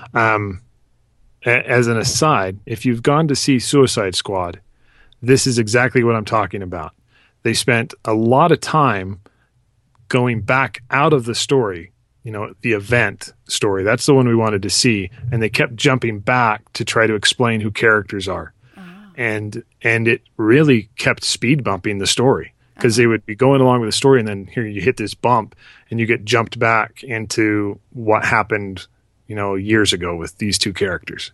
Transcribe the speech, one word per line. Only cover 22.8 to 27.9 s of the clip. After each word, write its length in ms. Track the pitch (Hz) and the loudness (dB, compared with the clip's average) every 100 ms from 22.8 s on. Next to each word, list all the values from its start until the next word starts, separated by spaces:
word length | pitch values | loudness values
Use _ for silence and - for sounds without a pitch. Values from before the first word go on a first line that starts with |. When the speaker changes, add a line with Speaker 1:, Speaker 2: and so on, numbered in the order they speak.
| 123 113 | 0 4
Speaker 2:
Uh-huh. 60 | |
Speaker 1:
they 40 | 120 | 2
would 180 | 110 - | 2 -4
be 80 | |
going 260 | 107 131 135 | 0 2 4
along 200 | 127 123 | 4 2
with 80 | 110 | 0
the 40 | |
story, 280 | - 139 131 | 2 4 4
and 80 | 110 | 2
then 180 | 98 95 | -6 -8
here 180 | - | -6
you 160 | 107 101 | -6 -2
hit 160 | 92 - | -2 -2
this 180 | 104 | -6
bump 420 | - 113 120 104 - - - _ | -4 0 2 0 -12 -20 -20 _
and 80 | 113 | -4
you 80 | 113 | -2
get 180 | 117 | -2
jumped 320 | 104 117 113 117 | 0 0 -2 -2
back 440 | 117 113 107 - | 0 0 -2 -8
into 800 | - 113 107 - 107 104 101 95 _ | -10 -10 -6 -2 0 0 -4 -8 _